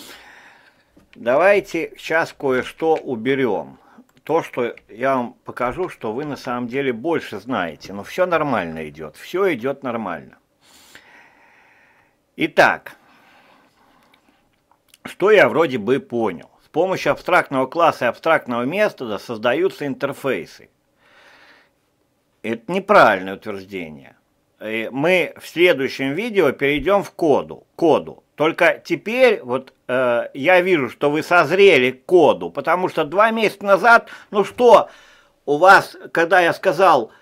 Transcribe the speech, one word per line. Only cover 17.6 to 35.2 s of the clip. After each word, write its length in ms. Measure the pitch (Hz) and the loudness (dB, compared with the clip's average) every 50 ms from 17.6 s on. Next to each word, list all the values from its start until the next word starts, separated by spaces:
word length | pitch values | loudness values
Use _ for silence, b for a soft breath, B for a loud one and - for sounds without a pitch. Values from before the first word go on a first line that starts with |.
| 135 | -4
класса 400 | 135 - 165 170 147 - - 131 | -2 0 2 2 2 2 0 -4
и 20 | 120 | -4
абстрактного 540 | 110 - - 165 160 143 - - 123 120 | -4 -2 0 0 0 0 0 -4 -6 -4
метода 560 | 123 135 175 202 214 202 208 - 131 113 104 95 | -4 -4 -2 -2 -2 -2 -2 -8 -8 -8 -8 -8
создаются 680 | - - 120 110 110 120 123 156 180 190 - - 147 | -8 -10 -12 -4 -2 -2 0 0 -2 -4 -4 -6 -8
интерфейсы. 840 | 143 127 127 143 135 131 - - 139 117 90 73 - - - - _ _ _ _ _ _ b b b b b b b b b b b b b b b b _ _ _ _ _ _ _ _ _ _ _ _ _ | -8 -6 -6 -6 -8 -8 -6 -4 -4 -4 -4 -6 -12 -18 -20 -20 _ _ _ _ _ _ b b b b b b b b b b b b b b b b _ _ _ _ _ _ _ _ _ _ _ _ _
Это 300 | - 110 113 113 _ - | -8 -8 -8 -8 _ -6
неправильное 640 | 175 196 190 - 208 180 143 117 101 95 92 92 98 | -6 -6 -2 2 6 6 6 6 4 2 -2 -8 -10
утверждение. 800 | 95 - 113 101 98 92 98 101 92 85 78 76 69 64 - _ _ _ _ _ _ _ _ _ _ | -10 -10 -12 -12 -12 -12 -12 -12 -12 -12 -12 -16 -20 -20 -20 _ _ _ _ _ _ _ _ _ _
И 280 | 101 107 110 113 110 101 | -10 -6 -6 -6 -6 -6
мы 400 | 113 135 147 170 185 180 160 - - - | -6 -4 0 0 0 0 -2 -4 -8 -16
в 80 | - | -20
следующем 680 | - - 160 175 180 160 135 135 120 - - 135 135 | -10 -2 2 2 2 4 2 -2 -6 -4 -6 -6 -6
видео 400 | 143 175 226 247 208 190 160 135 | -4 -6 -8 -2 0 0 0 0
перейдём 500 | 113 - 143 139 147 147 135 175 202 202 | 0 0 -2 -2 -2 -2 0 0 0 0
в 80 | 175 - | -2 -4
коду, 560 | _ - 175 156 127 98 82 78 73 - _ _ _ | _ -4 0 2 2 0 0 -6 -14 -20 _ _ _
коду. 480 | - 165 160 131 101 78 78 - - _ _ _ | -2 2 2 2 2 0 -6 -18 -20 _ _ _
Только 480 | - 147 165 - - 175 160 - - _ | -2 -2 -2 0 2 2 2 2 0 _
теперь 560 | - 170 156 - 208 233 254 262 247 208 - | -6 -6 -6 -6 -6 0 2 4 4 2 0
вот, 300 | 127 123 123 131 127 - _ _ _ - | -4 -6 -6 -6 -6 -10 _ _ _ -4
э, 400 | 127 131 131 123 120 117 117 - - | -2 0 0 0 0 -2 -4 -6 -10
я 260 | 139 131 175 185 180 | -4 0 2 4 4
вижу, 300 | 175 190 185 151 131 110 | 4 2 0 0 0 -4
что 200 | - _ - 147 | -6 _ -2 -2
вы 120 | 147 156 | -2 -2
созрели 680 | 147 - 175 175 156 135 170 190 202 196 165 131 123 127 | -2 2 2 2 2 2 2 6 6 6 6 6 2 0
к 120 | 127 - _ | -2 -6 _
коду, 460 | - 180 180 151 120 101 87 87 85 | 2 4 6 6 6 4 0 -4 -8
потому 380 | - 143 135 165 165 180 185 156 | -8 -6 -2 -2 -2 0 -2 -4
что 160 | - 170 156 | -2 -4 -4
два 260 | 143 160 196 214 226 | -2 2 2 2 2
месяца 340 | 220 226 214 180 - - 202 | 2 0 -2 -2 -4 -4 0
назад, 440 | 202 196 185 220 233 233 226 233 B B B B B | 2 2 4 6 6 6 6 4 B B B B B
ну 140 | 185 208 196 | -2 -2 -2
что, 460 | - - - 247 240 214 160 120 B B B B B B B | -2 -2 2 6 8 8 6 6 B B B B B B B